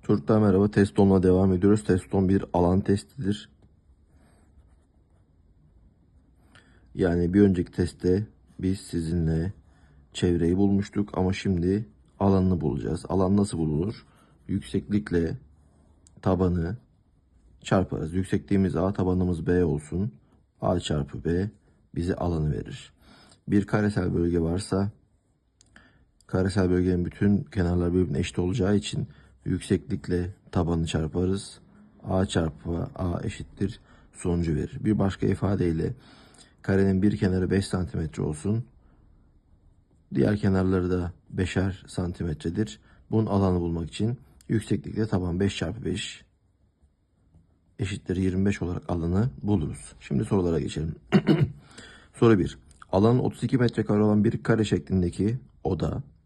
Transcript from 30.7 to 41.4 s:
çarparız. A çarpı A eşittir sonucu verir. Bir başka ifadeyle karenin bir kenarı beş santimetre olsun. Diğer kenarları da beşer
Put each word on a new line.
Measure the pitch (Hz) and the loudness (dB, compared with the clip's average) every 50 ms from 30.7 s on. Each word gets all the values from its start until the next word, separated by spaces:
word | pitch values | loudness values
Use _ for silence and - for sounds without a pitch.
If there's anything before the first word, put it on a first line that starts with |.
| 85 82 82 | 0 -2 -2
çarparız. | 80 - 80 80 78 73 87 90 90 95 98 - - - - - _ _ - - - _ - - | -2 -2 -2 -2 -2 -2 -2 0 0 -2 -4 -6 -12 -20 -20 -20 _ _ -20 -20 -20 _ -16 -8
A | - 92 95 95 | -2 0 0 0
çarpı | 95 - 92 82 80 76 - - 85 85 85 90 - - | 0 0 0 0 -2 -4 -8 -8 -6 -4 -4 -4 -6 -6
A | - - 90 87 - - | -6 -4 -4 -4 -4 -6
eşittir | 110 - - - - - - - - - - _ _ - - - - | -6 -8 -8 -14 -16 -6 -4 -4 -4 -4 -10 _ _ -20 -20 -20 -20
sonucu | _ - - 90 87 85 85 82 78 | _ -8 -4 -2 -2 0 0 0 -2
verir. | 73 - - - - | -2 -4 -6 -8 -4
Bir | - 107 107 104 | 0 0 0 2
başka | 101 98 98 - - | 0 -2 -2 0 0
ifadeyle | 104 98 - - 95 104 87 87 87 82 80 82 - - - - - - - - - _ - - _ _ _ | 0 0 0 0 -2 0 0 0 0 0 -2 -4 -6 -6 -8 -16 -20 -20 -20 -20 -20 _ -20 -20 _ _ _
karenin | - - 98 95 98 98 95 95 | -2 0 2 4 4 4 2 4
bir | 95 104 104 | 2 2 2
kenarı | - 107 92 92 92 92 87 | 2 0 0 2 0 0 2
beş | - 98 95 | 0 0 0
santimetre | - - 90 90 - - - 82 78 - - | 0 -4 -4 -4 -4 -4 -4 -6 -6 -4 -4
olsun. | 95 78 76 76 - 95 107 117 123 - _ - _ - _ _ _ _ _ _ _ _ _ _ _ _ _ _ _ _ _ _ _ _ _ _ _ _ - | -4 -4 -4 -4 -4 -2 -2 -2 -4 -8 _ -20 _ -20 _ _ _ _ _ _ _ _ _ _ _ _ _ _ _ _ _ _ _ _ _ _ _ _ 0
Diğer | 135 135 - 104 | 2 2 2 2
kenarları | 104 - 101 95 95 92 92 95 92 90 90 | 2 2 2 2 2 2 2 2 2 2 0
da | 92 90 87 85 - - _ _ | 0 -2 -2 -4 -8 -12 _ _
beşer | - - | -4 -4